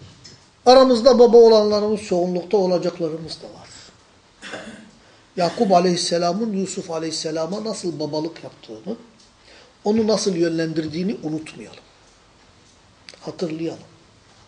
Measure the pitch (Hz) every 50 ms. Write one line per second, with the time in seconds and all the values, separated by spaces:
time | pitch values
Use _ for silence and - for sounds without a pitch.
0 | - - - - - - - - _ _ _ _ - 247 254 262 262 262 254 220
1 | 220 269 247 220 240 233 214 240 233 226 226 220 214 214 208 208 202 208 214 202
2 | - - 190 175 175 180 180 180 170 - - 208 185 180 180 170 160 175 170 -
3 | 175 156 156 160 165 151 - - - - - - - - - - - - - _
4 | _ _ _ _ _ _ _ _ - - - - - - - - - - - -
5 | _ _ _ _ _ _ - - 175 170 - - 233 190 190 175 180 185 175 170
6 | - - 175 170 175 170 175 202 233 226 202 190 190 - - 196 170 - 165 160
7 | 160 160 156 - - 160 156 160 160 160 190 214 214 220 - - - 175 156 143
8 | 151 147 147 151 160 165 - - - 127 - - - - 113 107 - 175 226 -
9 | - - - _ _ _ _ _ _ - - - - - _ _ - 208 214 226
10 | 220 208 220 196 - 208 185 165 170 170 165 165 165 160 156 160 160 156 147 170
11 | 180 196 247 - - 156 156 156 156 - - - 110 101 - - - _ _ _
12 | _ _ _ _ _ _ _ _ _ _ _ _ _ _ _ _ _ _ _ _
13 | _ - - - - 160 143 - 185 160 156 160 165 160 - - - - - -
14 | _ _ _ _ _ _ _ _ -